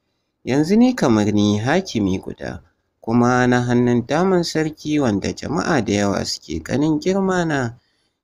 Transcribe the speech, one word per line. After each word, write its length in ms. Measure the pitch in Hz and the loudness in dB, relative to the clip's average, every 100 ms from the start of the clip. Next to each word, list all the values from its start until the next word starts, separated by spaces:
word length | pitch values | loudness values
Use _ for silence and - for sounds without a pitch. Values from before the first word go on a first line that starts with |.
| _ _ _ _ | _ _ _ _
Yanzu 320 | - 131 156 208 | -2 0 2 4
ni 180 | 247 | 4
kamar 380 | 247 151 110 104 | 4 2 4 2
ni 260 | 104 104 104 | 2 2 0
hakimi 600 | 113 165 190 117 98 92 | 0 -2 -2 -2 -2 -2
guda, 420 | - - 65 - - _ _ _ | -8 -12 -12 -12 -16 _ _ _
kuma 460 | - 117 120 123 123 | -2 2 4 4 2
na 160 | 123 | 2
hannun 440 | 123 120 123 120 117 | 2 2 2 0 0
daman 360 | 147 190 180 | 0 0 0
sarki, 540 | 165 156 156 151 151 151 | -2 -2 -4 -6 -4 0
wanda 320 | 135 98 - | 0 0 -2
jama'a 520 | 90 92 151 - 147 | -6 -6 -4 -2 -2
da 80 | 98 | 0
yawa 320 | 101 101 90 | 0 0 -2
suke 380 | 87 - - 82 | -4 -8 -8 -10
ganin 380 | - 120 151 151 | -4 -2 0 -2
girma 440 | 185 190 190 185 165 | -2 0 0 -2 -2
na, 240 | 143 120 117 _ _ _ _ | -2 -4 -8 _ _ _ _